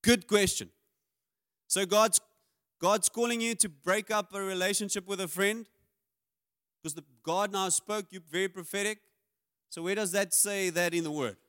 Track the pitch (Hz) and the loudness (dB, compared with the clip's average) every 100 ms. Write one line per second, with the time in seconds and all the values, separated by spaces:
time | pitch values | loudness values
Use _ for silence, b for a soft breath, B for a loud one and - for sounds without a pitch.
0 | - 240 - 208 190 - 101 _ _ _ | 6 4 4 2 2 0 -8 _ _ _
1 | _ _ _ _ _ _ _ 190 190 202 | _ _ _ _ _ _ _ -2 4 4
2 | 220 - _ _ _ _ _ _ 180 214 | 6 4 _ _ _ _ _ _ 2 2
3 | - 226 240 233 226 226 214 143 170 202 | 0 0 -2 0 -2 0 -2 -2 0 0
4 | 202 214 202 196 196 185 185 202 202 208 | 0 -2 -2 -8 -6 -2 -2 -2 -2 -6
5 | 180 196 185 175 202 226 220 _ _ _ | -6 -6 -6 0 0 0 -10 _ _ _
6 | _ _ _ _ _ _ _ _ 160 156 | _ _ _ _ _ _ _ _ -10 -10
7 | 143 120 - 175 208 196 190 - - 214 | -14 _ -4 -2 0 -2 0 -2 -2 -8
8 | 180 185 165 165 190 185 170 202 202 214 | -8 -16 -8 -4 -4 -6 -8 -4 -4 -6
9 | _ _ _ _ _ _ _ - 170 202 | _ _ _ _ _ _ _ -8 -4 -2
10 | 202 196 196 - 202 196 185 170 175 170 | 0 0 0 2 2 0 0 0 0 0
11 | 160 151 123 95 | -2 -2 -4 -6